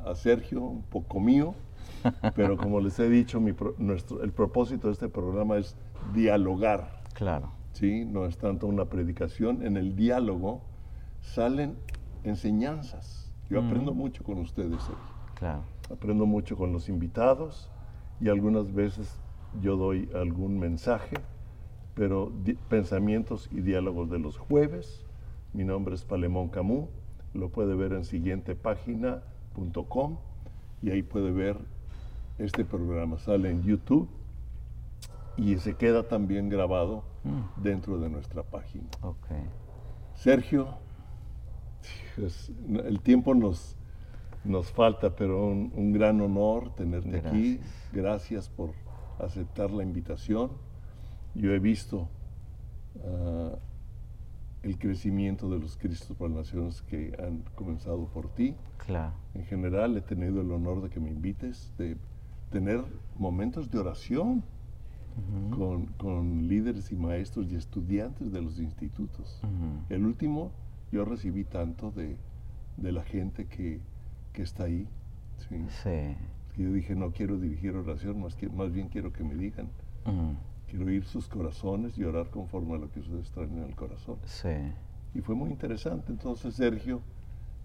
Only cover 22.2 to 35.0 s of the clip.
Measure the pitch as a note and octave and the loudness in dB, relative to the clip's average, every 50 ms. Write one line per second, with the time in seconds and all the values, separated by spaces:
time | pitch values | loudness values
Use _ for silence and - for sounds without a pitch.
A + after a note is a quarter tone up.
22.2 | G2 - - G#2 F#2 G2+ - - - - A#2 A2 G2 F2 G2+ F#2+ G2+ G#2 G#2+ A2+ | 2 0 -2 0 2 2 2 0 2 4 4 4 4 4 2 4 4 4 4 4
23.2 | A2 - A#2+ G#2 - - - - F2+ F#2+ F#2+ F#2 F#2 F#2 F2+ F2 F2 E2 F2 E2+ | 2 0 -2 -6 -6 -4 -2 0 2 4 4 4 4 2 0 0 0 0 0 0
24.2 | D2+ D2+ - - - - D3 D3 D3 D3+ E3 F3+ F3 - - - - - - - | -2 -2 -4 -6 0 4 6 8 8 6 4 -2 -6 -8 -10 -10 -10 -12 -10 -10
25.2 | - - - - - - - G#2 F#2+ F#2+ F#2+ G2 G2 F#2 F#2 F2+ - - G2+ F#2 | -10 -10 -10 -10 -10 -6 -4 -2 0 2 2 0 0 0 -2 -4 -2 -2 0 2
26.2 | F2 F2 F2 F#2 F2+ E2 - G2 F2+ G2 A#2+ C#3+ D#3 - - - - - - - | 2 2 2 2 0 0 0 0 2 4 2 2 2 -2 -6 -8 -8 -10 -10 -10
27.2 | - - - G2+ F2+ F2 - A#2 G#2+ G2 F#2+ F#2 F#2+ F#2 F#2+ F#2 F2 - - - | -10 -6 -4 -4 -4 -2 0 2 2 4 4 4 2 2 2 0 0 -2 -2 0
28.2 | - - F#2+ G2 - - F2+ E2 - A2+ G#2+ - - A#2+ A#2 A2 A#2+ B2+ B2+ - | 0 2 0 0 -2 -4 -4 -2 0 0 -2 0 -2 -2 -2 0 0 0 0 -2
29.2 | - - - - - - - - F#2+ F2 E2+ E2+ E2+ - - B2+ C#3 D3+ E3 E3 | -6 -10 -12 -12 -12 -10 -6 -4 -4 -4 -4 -4 -4 -2 0 2 2 2 0 -4
30.2 | - - - - - - - - - - - - - G#2 F#2+ G2 F#2 - - G#2+ | -6 -8 -10 -10 -10 -10 -10 -10 -10 -12 -8 -4 0 2 2 2 0 0 0 2
31.2 | G2 F#2+ F2+ F#2+ F#2+ G2+ G2+ G2+ - - - - - - - - - - - - | 2 2 2 2 2 2 0 -2 -4 -8 -10 -8 -8 -8 -8 -8 -8 -8 -8 -8
32.2 | - - - - G#2+ G2+ - - G#2 E2+ - F#2 F2 E2+ E2+ E2+ E2 E2 E2 D#2+ | -8 -8 -4 -4 -2 0 0 0 0 0 0 0 0 0 0 0 0 0 -2 -2
33.2 | - A2 G#2 G2 F#2 F#2 F2 F2 F2+ G2 G#2 G2 - - C3 D#3 F3 - - - | 2 4 4 4 4 4 2 4 4 4 4 4 6 6 6 6 6 4 -2 -8
34.2 | - - - - - - - - - - - - - - - - | -10 -10 -8 -8 -8 -8 -8 -8 -8 -8 -10 -10 -10 -10 -10 -10